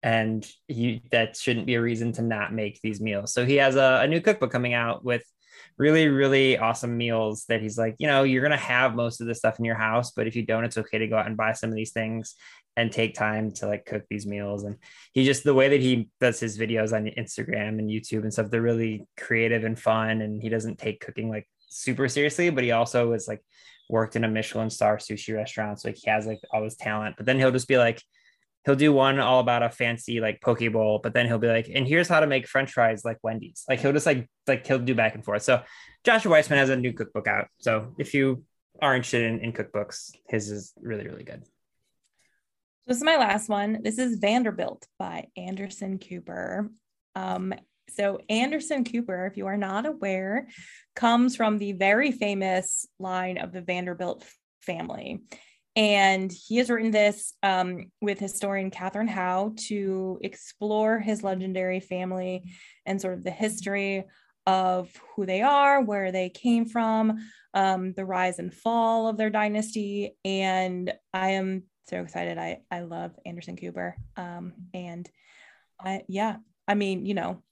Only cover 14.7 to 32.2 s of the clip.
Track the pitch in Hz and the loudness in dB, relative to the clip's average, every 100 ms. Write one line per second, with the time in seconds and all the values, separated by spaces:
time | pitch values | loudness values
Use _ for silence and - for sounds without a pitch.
14.7 | 101 - - - - 131 131 147 135 135 | -12 -16 -20 -4 2 4 4 4 6 6
15.7 | 143 127 123 110 _ 123 110 113 101 113 | 6 4 2 0 _ 0 2 -4 -4 -2
16.7 | 113 110 110 107 - 110 - 113 113 104 | 0 0 0 -2 -6 -10 -8 -6 -4 -4
17.7 | 110 107 107 107 110 110 107 107 113 117 | -4 -4 -4 -4 -4 -4 -2 -2 0 0
18.7 | 117 113 107 - - - 113 113 117 110 | 0 -2 -4 -10 -16 -2 2 2 2 0
19.7 | 113 - 110 110 110 107 107 110 113 110 | -2 0 2 2 0 -2 -4 -2 -2 -2
20.7 | - 110 104 - 120 113 107 - _ _ | -6 -6 -8 -10 -8 -6 -6 -10 _ _
21.7 | - - 127 135 131 147 147 175 139 123 | -8 -4 0 0 2 0 2 0 2 2
22.7 | 117 117 123 117 113 - 107 _ _ - | 2 2 2 2 0 -4 -10 _ _ -20
23.7 | - _ 113 110 - 113 110 107 117 110 | -20 _ 0 0 0 0 0 -2 -4 -4
24.7 | - 107 107 - 107 - 110 107 - 107 | 0 2 2 -4 -10 -6 -6 -6 -6 -6
25.7 | 104 113 104 - 107 107 110 - 110 107 | -6 -8 -6 0 0 -2 -8 -4 -4 -4
26.7 | - 117 107 107 - 110 131 131 127 123 | -6 -6 -4 -6 -6 0 4 4 2 4
27.7 | 131 120 117 - _ _ _ _ _ - | 4 6 2 -10 _ _ _ _ _ 0
28.7 | 139 151 139 135 135 120 127 120 120 117 | 4 6 6 6 4 4 4 4 2 2
29.7 | - 120 117 - 117 110 107 - 113 113 | 0 -2 -2 -4 -2 -2 -2 0 2 2
30.7 | 113 107 107 117 113 120 113 117 113 113 | 2 2 2 2 2 2 2 2 2 0
31.7 | 139 131 160 175 165 | -2 2 2 4 4